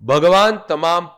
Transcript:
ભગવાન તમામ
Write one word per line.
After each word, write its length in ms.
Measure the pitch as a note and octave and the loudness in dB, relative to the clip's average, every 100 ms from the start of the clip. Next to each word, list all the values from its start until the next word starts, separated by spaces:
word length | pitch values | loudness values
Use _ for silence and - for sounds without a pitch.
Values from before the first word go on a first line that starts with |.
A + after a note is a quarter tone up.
ભગવાન 560 | A2 D3 E3+ F#3+ G#3+ G#3+ | -2 0 2 2 2 -2
તમામ 520 | - D3+ E3 F3 E3+ | -8 -4 -2 -4 -6